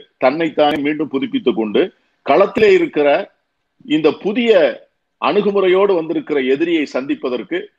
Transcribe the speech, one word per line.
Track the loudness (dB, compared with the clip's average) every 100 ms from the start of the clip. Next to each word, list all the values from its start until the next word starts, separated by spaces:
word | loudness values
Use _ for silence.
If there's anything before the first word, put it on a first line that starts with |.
| -6 _
தன்னைத்தானே | -2 0 -2 0 0 0
மீண்டும் | -4 -4 -4
புதுப்பித்துக் | -4 -4 -4 -2 -2
கொண்டு, | 0 -2 -2 -6 _ _ 0
களத்திலே | 2 2 2 4
இருக்கிற | 4 2 0 0 0 -2 _ _ _ _ _ -4
இந்த | 0 0
புதிய | 0 -4 0 2 4 4 0 _ _ _ _ -2
அணுகுமுறையோடு | 0 0 0 2 2 2 0
வந்திருக்கிற | -4 -6 -4 -2
எதிரியை | 0 0 0 -2 -2
சந்திப்பதற்கு | -6 -6 -6 -6 -6 -6 -10 -10